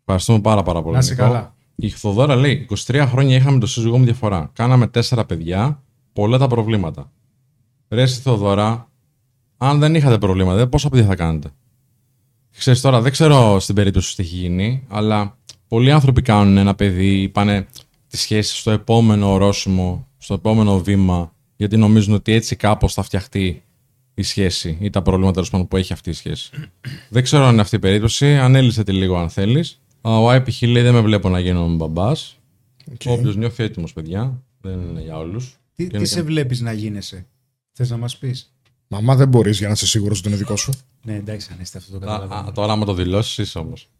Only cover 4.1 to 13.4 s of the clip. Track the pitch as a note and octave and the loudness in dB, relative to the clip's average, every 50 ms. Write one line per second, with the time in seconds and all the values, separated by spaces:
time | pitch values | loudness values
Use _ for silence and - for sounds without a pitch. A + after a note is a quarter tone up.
4.1 | A2 - - G#2+ G2 F2 D2+ - _ - A2+ B2 B2+ B2+ B2+ - - A#2 A#2 - | 2 0 -2 -2 -2 -2 -4 -6 _ -4 0 2 4 2 2 2 0 -2 -2 0
5.1 | - A#2+ G#2+ - F2+ E2 E2 E2 F2+ F#2+ G#2+ C#3+ D3+ - _ _ _ _ _ _ | -2 -2 -2 -4 -4 -6 -6 -4 -2 -2 -2 -2 -4 -6 _ _ _ _ _ _
6.1 | _ - G#2 G#2+ A#2+ B2+ C#3 C3 A#2+ A#2 A2 G#2+ A2+ G#2+ F#2 D#2+ D2 C#2 C2+ - | _ -2 -2 0 2 2 2 2 0 0 0 0 -2 -2 -2 -4 -6 -10 -16 -18
7.1 | _ _ _ _ _ _ _ _ _ _ _ _ _ _ _ _ - A2+ B2+ C3 | _ _ _ _ _ _ _ _ _ _ _ _ _ _ _ _ -2 0 0 0
8.1 | B2+ A#2+ - C3 B2 G#2 G2 G2+ G2 G2+ G#2 A2 A2+ A#2 A#2+ _ _ _ _ _ | 0 -2 -2 -2 0 0 2 0 2 2 0 0 -2 -4 -8 _ _ _ _ _
9.1 | _ _ _ _ _ _ _ _ _ _ A#2+ C3+ C#3+ D3 D3 D3+ D#3+ E3 C#3+ C#3 | _ _ _ _ _ _ _ _ _ _ 0 0 2 4 2 2 2 4 4 4
10.1 | A#2 G#2+ G2 G2 F#2 F#2+ F#2+ F#2 F2+ G2+ B2 B2 B2 - - C#3+ - B2+ A2 G2+ | 4 4 2 0 0 2 2 2 2 2 0 2 0 -2 -2 2 2 4 4 4
11.1 | F#2+ D#2+ E2+ E2 D#2+ D#2 D2 D2+ - _ _ _ _ _ _ _ _ _ _ _ | 2 0 -2 -2 -2 -4 -6 -12 -18 _ _ _ _ _ _ _ _ _ _ _
12.1 | _ _ _ _ _ _ _ _ _ - - - B2+ B2+ - C#3 C3 A#2 A2+ C3+ | _ _ _ _ _ _ _ _ _ -6 0 2 2 2 4 2 2 4 2 0
13.1 | C#3 - E3 D#3 D3 C3+ | 2 2 4 6 6 6